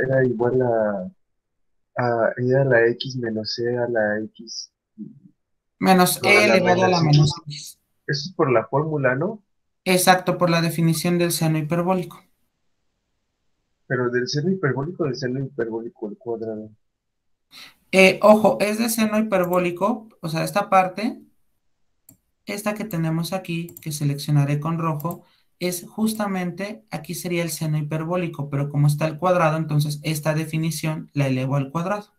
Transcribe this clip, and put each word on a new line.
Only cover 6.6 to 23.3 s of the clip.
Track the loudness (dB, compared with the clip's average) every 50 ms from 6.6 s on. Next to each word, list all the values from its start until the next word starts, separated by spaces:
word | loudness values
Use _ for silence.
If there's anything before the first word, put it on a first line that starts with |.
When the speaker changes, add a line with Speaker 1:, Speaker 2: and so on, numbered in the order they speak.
| 4 4 4 4 4
Speaker 2:
a | 4
la | 4 2
Speaker 1:
menos | 4 6 6 6
Speaker 2:
menos | 6 4 2 -4 -10
Speaker 1:
X. | -16 -16
Speaker 2:
X. | -16 -16 -18 -20 _ _ _ _ _ _ -6
Speaker 1:
Eso | -6 -6 -6 -10
es | -2
por | -2 0 4
la | 4 2 2
fórmula, | 2 -2 -2 -2 -2 -2 0 0 0 0
¿no? | 0 -2 -4 -6 -8 -14 _ _ _ _ _ _ _ _
Speaker 2:
Exacto, | 0 2 4 6 4 4 4 2 -2 -2 0
por | 0 2
la | 2 0
definición | 0 0 0 2 2 2 2 2 0 0 0 2
del | 2 0
seno | 0 0 0 0 0 0
hiperbólico. | -2 -2 -2 -2 0 0 0 0 -2 -6 -12 -18 _ _ _ _ _ _ _ _ _ _ _ _ _ _ _ _ _ _ _ _ _ _ _ _ _ _ _ _ _ _ _ _ _
Speaker 1:
Pero | _ -2 -2 0 0
del | 0 -2 -2 -2
seno | -4 -2 -2 -2
hiperbólico, | -2 0 -2 -2 -2 -2 -4 -8 -6 -4 -4
del | -4 -4
seno | -4 -6 -6 -4 -6
hiperbólico | -6 -8 -6 -6 -6 -6 -6 -8 -8 -10 -12 _ -12 -12
al | -12 -12
cuadrado. | -10 -8 -8 -6 -6 -8 -8 -10 -12 -14 -18 _ _ _ _ _ _ _ _ _ _ _ _ _ _ _ -20 -20 -20 -20 _ _ _ _
Speaker 2:
Eh, | 4 6 6 6 6 6
ojo, | 6 6 8 8 6 4 2 2
es | 0 -2 0 -2
de | -2 -2
seno | 0 0 0 0 0 0
hiperbólico, | 0 0 0 0 0 2 2 0 0 0 -2 0 -2 -2 -2 -2 -6 -14 -18 _
o | -10 -6
sea, | -4 -4 -4
esta | -2 -2 -2 0 4
parte, | 4 4 4 2 -2 -4 -4 -6 -6 -8 -14 _ _ _ _ _ _ _ _ _ _ _ _ _ _ _ _ -20 _ _ _ _ _ _ _
esta | -10 -10 -6 -4 -4 -4
que | -4 -6
tenemos | -6 -4 -2 -2 -2 -2 -2 -2 -4